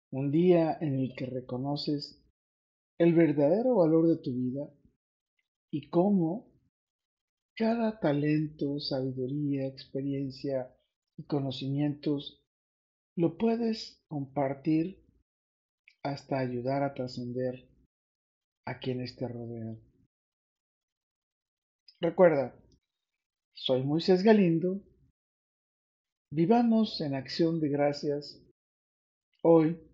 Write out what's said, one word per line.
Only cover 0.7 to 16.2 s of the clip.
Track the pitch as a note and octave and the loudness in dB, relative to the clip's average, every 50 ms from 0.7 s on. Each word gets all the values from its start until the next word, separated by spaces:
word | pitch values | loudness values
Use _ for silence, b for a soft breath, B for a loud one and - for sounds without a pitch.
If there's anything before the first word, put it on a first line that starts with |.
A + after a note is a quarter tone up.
| - - | 0 -2
en | E3+ D3 C3+ C3+ | -4 -4 -2 -2
el | C3 A#2+ - - | -4 -4 -6 -8
que | C3+ | -8
reconoces | B2 B2+ B2+ B2+ - B2+ B2 C3+ C#3 D3 D3 - D3+ D3 C#3+ C#3+ - - _ _ _ _ _ _ _ _ _ _ _ _ _ _ _ _ - | -6 -8 -8 -8 -8 -8 -6 -6 -4 -6 -6 -4 -4 -6 -6 -6 -10 -18 _ _ _ _ _ _ _ _ _ _ _ _ _ _ _ _ 2
el | E3+ E3+ E3 | 4 4 6
verdadero | E3 E3+ D3+ C#3+ D3 C#3+ C#3+ F3 G#3+ A#3+ B3+ B3 G3+ | 6 6 4 4 4 4 4 4 2 2 2 4 4
valor | E3+ D#3 D#3+ E3 E3 E3 | 4 4 4 4 4 4
de | D#3+ D#3 | 2 0
tu | - D3 | -2 -6
vida | B2 B2+ B2+ B2+ B2+ C#3 D3 D#3 - _ _ _ _ _ _ _ _ _ _ _ _ _ _ _ _ _ _ _ | -6 -4 -4 -4 -4 -6 -10 -12 -14 _ _ _ _ _ _ _ _ _ _ _ _ _ _ _ _ _ _ _
y | - C#3+ C3+ - | -8 -8 -6 -2
cómo | - E3+ F3+ G#3 G#3 F#3 E3 D#3+ F#3 A3+ - _ _ _ _ _ _ _ _ _ _ _ _ _ _ _ _ _ _ _ _ _ - | 0 2 2 4 4 2 0 0 -2 -6 -10 _ _ _ _ _ _ _ _ _ _ _ _ _ _ _ _ _ _ _ _ _ -8
cada | - A3 A3 A#3 A#3 A3+ A3 A3 A3 | -4 -2 -2 0 0 -2 -4 -4 -2
talento, | - D#3 C#3+ D3 D3 D3+ D3+ D#3 D#3 D3+ D3+ - D3 C#3 C#3+ D3 | -2 0 0 0 0 0 0 0 0 -4 -6 -6 -6 -6 -6 -6
sabiduría, | D3+ - D3 C3 C3 C3+ B2+ C3 B2+ B2+ C#3+ D3 D3 C#3+ C#3 C3+ C3+ | -6 -6 -4 -4 -4 -4 -4 -4 -6 -4 -4 -4 -2 -2 -2 -2 -4
experiencia | C3+ C3 C3+ - _ - C3+ C#3 C#3 C#3 C#3 C#3 C3 B2+ - - C#3+ C3+ C3 B2+ - _ _ _ _ _ _ _ _ _ - | -6 -8 -12 -16 _ -8 -6 -6 -4 -4 -4 -6 -6 -8 -8 -6 -4 -4 -4 -6 -8 _ _ _ _ _ _ _ _ _ -18
y | D3+ | -10
conocimientos | - D#3 C#3+ C3+ C3+ C3 - C#3 C3+ C#3 C#3+ D3 D3 C#3 C#3+ - D3+ D3 C#3+ C#3+ - - _ _ _ _ _ _ _ _ _ _ _ _ _ _ _ - | -4 -4 -4 -4 -4 -6 -6 -6 -4 -2 -2 -2 -2 -4 -4 -4 -4 -4 -4 -6 -10 -16 _ _ _ _ _ _ _ _ _ _ _ _ _ _ _ -4
lo | F3 E3 D#3 E3 - | -2 -2 -2 0 0
puedes | A3+ A3+ A3+ A#3 A#3 A3+ A3 - - - - _ _ - | 0 0 0 0 -2 -2 -4 -4 -8 -16 -18 _ _ -10
compartir | D#3 C#3+ C#3 C3+ - D3 C#3 C3+ C#3 C#3 - E3 D#3 D#3+ E3 F#3 G3 - _ _ _ _ _ _ _ _ _ _ _ _ _ _ _ _ _ _ _ _ | -8 -8 -8 -6 -4 -2 -2 -2 -4 -4 -2 0 0 0 0 -4 -8 -14 _ _ _ _ _ _ _ _ _ _ _ _ _ _ _ _ _ _ _ _
hasta | - C#3+ C#3 C3+ | -8 -8 -8 -8